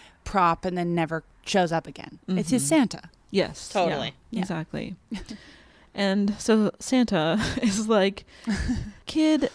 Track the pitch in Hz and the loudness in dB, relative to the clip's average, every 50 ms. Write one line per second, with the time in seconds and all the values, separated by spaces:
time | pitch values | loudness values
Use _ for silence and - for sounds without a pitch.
0 | - - - _ - - - 196 180 170 165 - - 185 180 180 170 175 170 170 | -20 -20 -20 _ -10 -4 0 2 4 4 2 2 -2 -4 -4 -2 -2 0 0 0
1 | 165 156 165 160 - _ _ _ - - - 196 180 160 170 165 - - 135 - | 0 0 -2 -6 -8 _ _ _ -6 0 2 2 2 2 0 -2 -4 -6 -10 -16
2 | - - - - _ - 185 180 170 165 262 240 139 139 330 311 247 - - - | -16 -18 -18 -14 _ -2 -2 -2 0 0 0 0 2 4 4 4 4 2 0 -6
3 | - - _ _ _ _ - 190 160 - - - - - - 202 175 165 156 139 | -16 -20 _ _ _ _ -2 0 0 -2 -4 -10 -12 -4 -2 0 0 0 0 -2
4 | 120 120 - _ _ _ 233 214 180 - 175 165 - - - - - - 185 - | -4 -6 -10 _ _ _ -6 -6 -4 -4 -4 -6 -8 -8 -8 -8 -8 -10 -12 -14
5 | _ - 226 190 - - 214 - - - - - - - - _ _ _ - - | _ -12 -12 -12 -12 -12 -16 -18 -18 -20 -20 -20 -20 -20 -20 _ _ _ -6 -4
6 | 202 196 190 202 202 202 202 - - - 220 220 214 196 - - - - 254 254 | -2 0 0 2 0 0 -2 -2 0 2 4 4 4 2 -2 -4 -4 0 2 2
7 | 247 - 208 165 151 165 170 214 220 - - - - 220 196 214 214 214 226 208 | 2 2 2 0 0 2 0 0 -2 -2 -4 -2 -2 0 0 0 0 2 2 4
8 | 190 196 202 - - - - - - 233 202 190 - - 247 - - 208 - - | 4 2 0 -4 -10 -20 -20 -10 -6 -4 -4 -2 -2 -2 -2 -2 -4 -8 -12 -16
9 | - - - 311 311 311 311 285 247 - - | -14 -4 0 2 4 4 4 4 2 0 -4